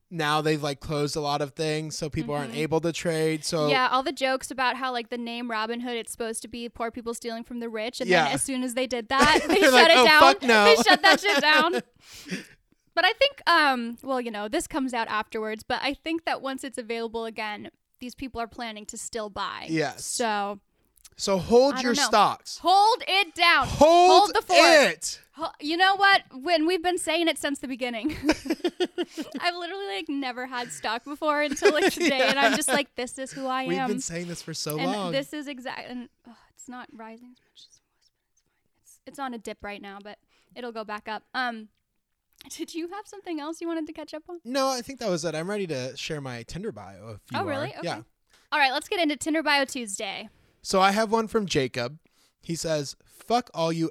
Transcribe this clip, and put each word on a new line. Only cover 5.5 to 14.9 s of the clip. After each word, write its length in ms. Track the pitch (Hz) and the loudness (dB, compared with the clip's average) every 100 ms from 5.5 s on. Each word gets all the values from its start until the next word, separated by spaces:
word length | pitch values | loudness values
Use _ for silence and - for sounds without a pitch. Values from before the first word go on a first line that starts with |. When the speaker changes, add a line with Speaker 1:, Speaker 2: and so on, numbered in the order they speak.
| 220 220 233 247 233 | -6 -6 -6 -6 -8
Speaker 2:
it's 120 | 220 | -8
supposed 280 | - 226 226 | -8 -8 -8
to 40 | 226 | -12
be 220 | 240 233 | -12 -12
poor 220 | - 233 | -8 -8
people 220 | 247 233 | -8 -10
stealing 300 | 233 233 226 | -10 -8 -10
from 160 | 233 240 | -10 -10
the 80 | 233 | -8
rich, 320 | 220 220 - | -6 -8 -4
and 100 | 240 | 0
Speaker 1:
Yeah. 160 | 175 156 | 2 2
Speaker 2:
then 80 | 262 | 0
as 80 | |
soon 200 | - 254 | -4 -4
as 120 | 254 233 | -4 -4
they 120 | 254 | -4
did 220 | 247 220 | -6 -2
that, 320 | 269 294 320 | 2 4 4
Speaker 1:
<laughs> 40 | 302 | 2
Speaker 2:
they 60 | 370 | 4
Speaker 1:
They're 40 | |
Speaker 2:
shut 100 | 311 | 6
Speaker 1:
like, 160 | 254 330 | 8 10
Speaker 2:
it 60 | 349 | 8
Speaker 1:
"Oh, 80 | 320 | 8
Speaker 2:
down. 160 | 302 | 8
Speaker 1:
fuck 200 | 285 - | 8 6
no." 200 | 254 220 | 4 6
Speaker 2:
They 120 | 208 453 - | 8 6 6
shut 120 | 359 | 6
that 180 | 381 277 | 6 4
shit 220 | 403 285 | 4 2
down. 400 | 294 311 320 - - | 4 4 4 0 -6
Speaker 1:
<laughs> 40 | _ - - - 185 - _ _ _ _ - | _ -20 -20 -12 -12 -12 _ _ _ _ 0
Speaker 2:
But 80 | |
I 80 | 359 | 2
think, 300 | 453 554 571 - | 4 2 2 2
um, 480 | 339 294 254 233 233 | 4 4 2 -2 -8
well, 180 | 262 254 | -4 -4
you 100 | 233 | -4
know, 160 | 208 214 | -6 -4
this 200 | 285 - | -4 -4
comes 260 | 311 262 | -4 -2